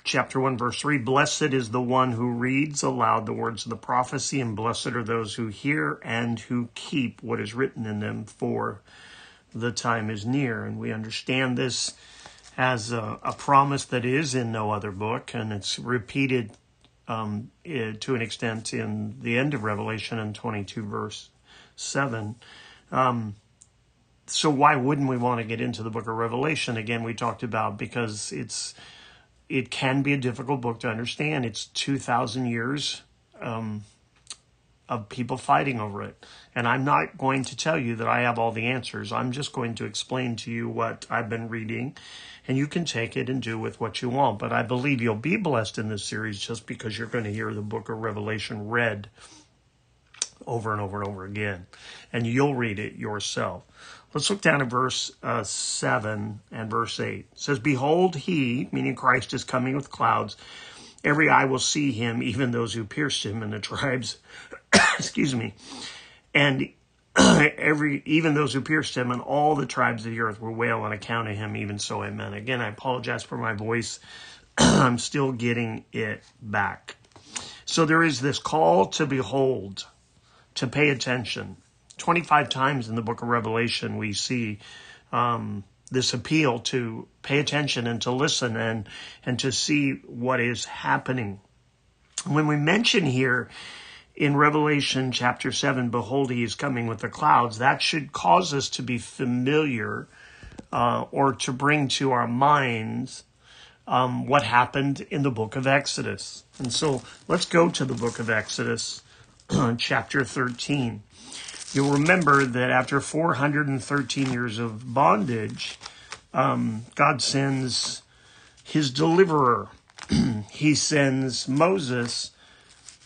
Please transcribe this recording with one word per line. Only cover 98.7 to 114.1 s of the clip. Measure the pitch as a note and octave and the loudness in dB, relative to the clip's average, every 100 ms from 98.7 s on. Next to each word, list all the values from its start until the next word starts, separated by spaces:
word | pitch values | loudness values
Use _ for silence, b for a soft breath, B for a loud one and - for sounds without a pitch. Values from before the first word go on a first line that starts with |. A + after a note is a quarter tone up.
to | - | -4
be | B2 A#2+ | -4 -4
familiar, | - - B2+ B2 B2+ D3+ D3+ A#2 G#2+ A2 D3+ B B B B B - | -6 -4 -2 0 2 4 2 0 -2 -6 -10 B B B B B -4
uh, | B2 A#2+ A#2 B2 | 2 2 2 -2
or | C#3+ C#3 | 2 2
to | B2 - | 2 -4
bring | B2+ C#3 D3+ C3+ | 0 2 4 2
to | - C#3 | 2 2
our | B2 A#2 | 2 2
minds, | A#2+ C#3+ D3 C3 A#2 A2+ A#2 B2+ - - _ B B B B - | 4 6 6 4 -2 -4 -4 -6 -10 -18 _ B B B B 0
um, | B2+ B2+ B2 B2 | 2 2 0 2
what | C#3+ | 2
happened | A2 A#2+ B2 C#3 C#3 C3+ - | 6 4 4 2 0 -2 -4
in | D#3 | 0
the | C#3 | 0
book | A2 A2 | 0 -4
of | C3+ C3 | -2 2
Exodus. | C3+ - - A2+ G2+ - - - - | 2 2 -4 -4 -6 -10 -14 -18 -6
And | B2+ | -4
so | - D#3 B2+ B B - | 0 0 0 B B 0
let's | F3 - | 0 4
go | E3+ F3 | 6 6
to | - | 4
the | C3 | -2
book | A#2 A#2 - | 0 -2 -2
of | A2+ | 0
Exodus, | A2 - - A#2+ A#2 - - b b b b - | 0 0 -4 -2 -2 -4 -10 b b b b -2
<clears throat> | - B2 A#2 | 2 2 2
chapter | - C3 - C#3+ | 0 0 0 0
thirteen. | B2+ C#3+ B2 A#2+ - C#3+ A#2+ G#2 - B B B B B - | 0 0 -2 -2 -2 0 0 -4 -12 B B B B B -4
You'll | C3+ C#3 | 2 4
remember | C#3+ D#3 F#3 D3 C#3 | 4 6 6 8 6
that | C3 B2 B2+ | 6 2 4
after | B2+ B2+ C#3 | 4 4 0
four | - D3+ E3 | 0 0 0
hundred | B2+ C#3+ D3 D3 | 2 2 2 0
and | C3+ | -2
thirteen | - C#3+ B2 | 0 -2 0